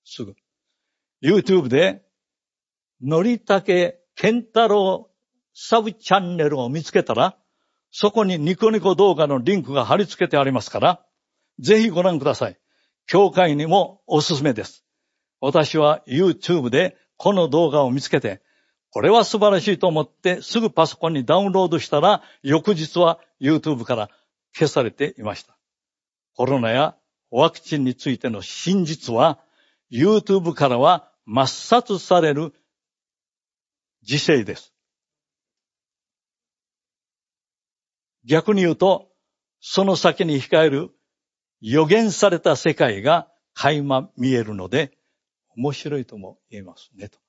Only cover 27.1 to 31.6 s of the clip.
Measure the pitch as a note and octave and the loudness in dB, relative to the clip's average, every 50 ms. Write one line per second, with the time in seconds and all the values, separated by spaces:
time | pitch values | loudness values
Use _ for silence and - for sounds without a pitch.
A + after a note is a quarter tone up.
27.1 | _ _ _ _ A#2 B2 D3+ E3 - - _ - D#3+ D3 C3+ B2+ B2 _ - C#3+ | _ _ _ _ 0 2 2 2 0 -6 _ -6 -4 -4 -2 -4 -6 _ -6 -6
28.1 | B2 - - B2+ A2+ G2+ F#2 - - - - E3+ F#3+ G3 F3+ D3 D#3+ - - - | -6 -4 -6 -8 -8 -10 -14 -14 -14 -10 -4 -2 -2 -2 -2 -4 -6 -10 -8 -4
29.1 | A2+ A#2 C#3+ E3 C#3 _ _ _ _ _ _ _ _ _ _ _ - A2+ D3 G3+ | 0 2 2 2 0 _ _ _ _ _ _ _ _ _ _ _ -2 0 2 4
30.1 | G#3+ G#3 G#3 - G3 G3 E3+ E3+ C#3+ - D3+ C3 B2 A#2+ C3+ D#3+ F3+ D#3 - _ | 2 2 2 0 0 0 0 -4 -2 0 0 0 2 4 4 4 2 2 -2 _
31.1 | _ _ _ - G#2+ B2+ C3+ B2 - - | _ _ _ -4 -2 0 0 0 -2 -10